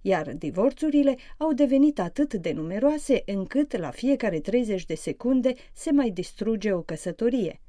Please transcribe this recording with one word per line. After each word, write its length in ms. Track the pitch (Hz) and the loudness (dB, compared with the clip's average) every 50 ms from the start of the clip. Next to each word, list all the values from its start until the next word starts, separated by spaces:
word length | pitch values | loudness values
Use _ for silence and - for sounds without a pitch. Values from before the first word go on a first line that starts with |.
iar 320 | - 190 190 160 156 - 117 147 | 2 0 0 0 0 -4 -8 -6
divorțurile 760 | - 151 - 180 208 269 277 - 302 311 294 294 285 277 262 254 - - - | -6 -6 -2 2 2 2 2 0 -2 2 4 4 4 4 2 0 -8 -18 -8
au 160 | - 302 320 311 | -4 -2 -2 4
devenit 480 | 240 294 247 262 277 277 302 294 - | 4 4 4 6 6 6 4 4 2
atât 340 | 185 170 - - 294 294 - | -4 -4 0 -2 -2 -2 -2
de 180 | 175 165 175 156 | -4 -4 -4 -4
numeroase 680 | 160 156 160 180 208 240 285 302 302 - - 269 214 - | -4 -4 -4 -4 0 2 2 0 0 0 2 0 0 2
încât 500 | - 202 196 190 180 - 269 302 294 - | -2 -4 -4 -4 -2 0 0 0 0 -2
la 140 | 190 165 143 | -6 -6 -6
fiecare 500 | - - - 262 277 254 - 214 175 156 | -8 -4 0 0 0 2 0 -2 -2 -2
treizeci 460 | 151 - 190 247 247 214 202 185 170 | -4 0 0 0 0 0 -2 -4 -4
de 80 | - 165 | -6 -8
secunde 600 | 156 - - - _ - 240 269 254 233 262 254 - - - - | -8 -6 -8 -8 _ -2 0 2 2 2 2 0 -2 -10 -20 -18
se 200 | - - 320 285 | -10 -2 2 2
mai 180 | 285 269 226 | 2 2 2
distruge 640 | 185 175 180 - - - 208 214 226 214 190 214 196 | -2 -4 -8 -8 -6 -6 -2 -2 -2 0 0 0 0
o 80 | 175 | -2
căsătorie. 800 | 165 - 170 151 - 185 165 - 220 233 247 262 208 156 - - - | -2 -6 -10 -8 -6 -8 -6 -2 0 0 0 0 -2 -2 -4 -10 -20